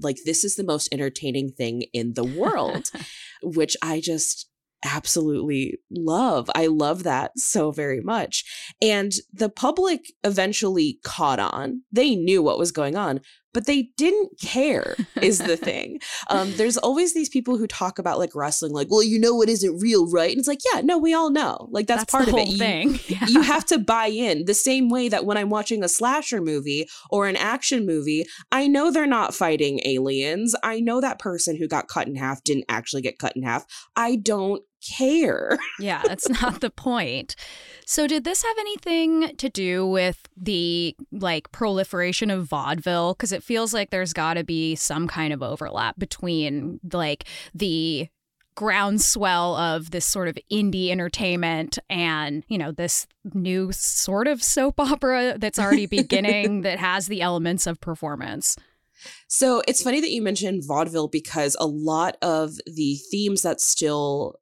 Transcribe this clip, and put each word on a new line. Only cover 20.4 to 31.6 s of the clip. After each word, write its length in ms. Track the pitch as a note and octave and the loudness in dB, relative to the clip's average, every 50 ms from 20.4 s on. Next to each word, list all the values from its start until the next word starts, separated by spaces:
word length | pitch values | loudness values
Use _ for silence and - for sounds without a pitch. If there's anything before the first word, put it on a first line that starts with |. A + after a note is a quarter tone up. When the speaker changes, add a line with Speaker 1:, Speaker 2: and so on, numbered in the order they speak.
| B3+ C#4+ | 0 0
Speaker 1:
like, 120 | D4 C#4+ - B4+ A#4 | 0 0 2 2 2
"Yeah, 80 | - | 4
no, 160 | - C#4+ F4+ | 4 4 4
we 160 | E4+ D4+ E4 D#4+ | 4 4 4 4
all 160 | D#4+ E4 D#4 | 4 4 4
know. 380 | C#4 D#4 C#4+ E3+ - - - - | 2 2 2 0 -2 -4 -6 -6
Like, 160 | - G3+ G#3+ | -2 -2 0
that's 160 | G#3 A#3+ A#3 A3 | 2 2 0 0
Speaker 2:
That's 80 | - - | 2 4
Speaker 1:
part 120 | C4+ C4 | 4 4
Speaker 2:
the 60 | A#3 A#3 | 6 4
Speaker 1:
of 60 | A#3+ | 4
it." 60 | G#3 | 2
Speaker 2:
whole 60 | F#3+ F#3+ | 2 0
Speaker 1:
You, 60 | G3 | 0
Speaker 2:
thing. 420 | A3+ A3 G3 D#3+ F3+ C#4+ C4+ - - | 2 2 2 2 2 2 2 0 -2
<laughs> 40 | - | -4
Yeah. 180 | F#3+ F#3+ A#3+ G#3+ | -4 -2 2 4
Speaker 1:
you 140 | A#3 D4 D4+ | 6 6 6
have 240 | B3+ D4 D#4+ D4+ | 6 4 2 4
to 120 | - F4 D#4 | 2 2 2
buy 280 | G#3 - A3+ A3+ A3+ | 4 2 2 2 2
in 400 | A3 G#3+ A3 B3 A3+ E3+ D3+ E3 | 0 0 0 0 0 0 0 2
the 80 | F3 G3+ | 2 2
same 340 | - - C4+ C4 C4 C4 A#3+ | 2 4 4 4 4 4 4
way 220 | A#3 B3+ B3 A#3+ | 4 2 2 2
that 160 | G#3+ G3 - | 0 0 0
when 100 | G3 G#3 | 0 0
I'm 140 | G#3 G#3 G3+ | 0 0 0
watching 340 | G#3 G#3+ G#3 - A#3 G#3+ G3 | 0 0 0 0 -2 0 0
a 40 | F3 | 0
slasher 520 | - - A3+ A#3+ C4 D4+ D4+ - - G#3+ | 0 2 2 2 2 0 -2 -2 -2 -2
movie 460 | F3 D#3+ D3+ D3 C#3 D3 C#3+ D3 D#3 D3+ - - - - | -2 0 -2 -2 -2 -2 -2 -2 -4 -6 -8 -16 -8 -2
or 160 | - G3+ G3+ G3 | 0 0 2 2
an 80 | F#3+ | 0
action 480 | - - G#3 A#3 C4 - - C#4 B3 G#3+ | 0 0 0 -2 -2 -2 0 0 0 2
movie, 400 | F#3 E3 D#3 C#3+ D3 D#3 D#3 E3 - - - - - | 0 0 0 0 0 0 0 -2 -4 -8 -14 -6 -2
I 160 | - C4 C#4 | 0 2 4
know 240 | C#4+ C#4+ C#4 D4 E4+ | 4 4 4 4 4
they're 160 | C4+ D#4 D4+ | 2 2 2
not 280 | C#4+ C4 A3+ G3+ - - | 2 2 2 0 0 -2
fighting 460 | - G3 E3 D#3 D3+ D3+ C#3+ C#3 C3+ - | 0 0 2 2 2 2 0 0 -2 -2
aliens. 680 | C3+ C3+ B2+ C3 C3+ C3+ C3+ C3+ D3 D#3 F#3 A3 A#3 G#3+ - - | 0 0 0 0 0 0 0 0 -2 -2 -2 -2 -2 -2 -2 -2
I 180 | A3 A3+ A3+ | -2 -2 0
know 220 | A#3 A#3 A#3 B3+ C4 | 0 0 0 0 0
that 160 | C4 - - | 0 -2 -4
person 380 | - G3+ F3+ E3+ - F#3+ D#3+ | -6 -6 -4 -2 -2 -2 -2
who 100 | D#3 | -2